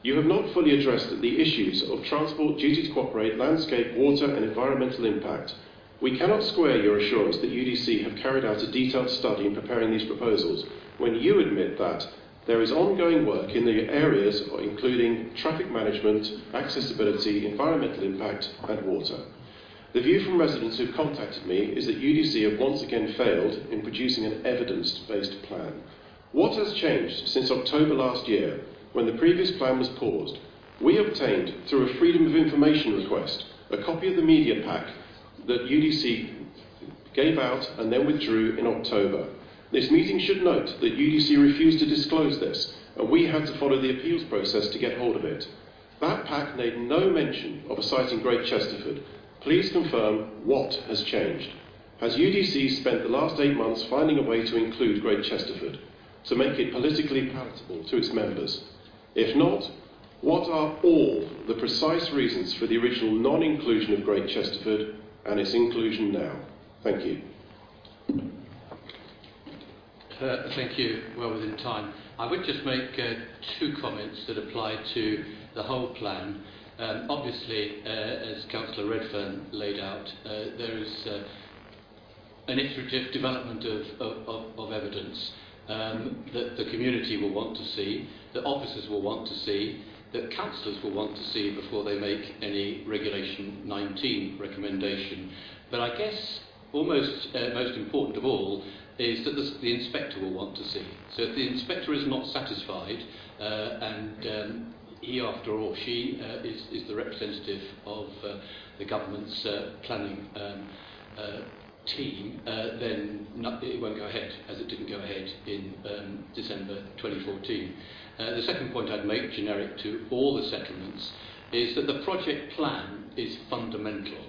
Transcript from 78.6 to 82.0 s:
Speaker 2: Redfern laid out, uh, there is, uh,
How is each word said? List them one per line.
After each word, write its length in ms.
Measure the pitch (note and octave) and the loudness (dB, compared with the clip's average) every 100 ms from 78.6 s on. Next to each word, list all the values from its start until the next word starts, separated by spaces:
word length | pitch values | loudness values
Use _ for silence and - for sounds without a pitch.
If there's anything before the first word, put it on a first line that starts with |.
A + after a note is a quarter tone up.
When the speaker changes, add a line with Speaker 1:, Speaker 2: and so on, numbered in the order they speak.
| - - G#2 | -8 -6 -4
Speaker 2:
Redfern 560 | A2+ - G#2 G2+ F#2+ - | -2 -4 -6 -6 -8 -10
laid 280 | G#2+ G#2 G2+ | -6 -6 -6
out, 320 | G2 G2+ - - A2 | -8 -10 -12 -14 -10
uh, 40 | G#2+ A2+ - | -8 -8 -8
there 180 | A2+ A2 | -8 -6
is, 260 | G#2+ - A2 | -8 -8 -8
uh, 180 | G2+ G2+ - - - - - - - | -8 -10 -16 -20 -20 -20 -20 -20 -20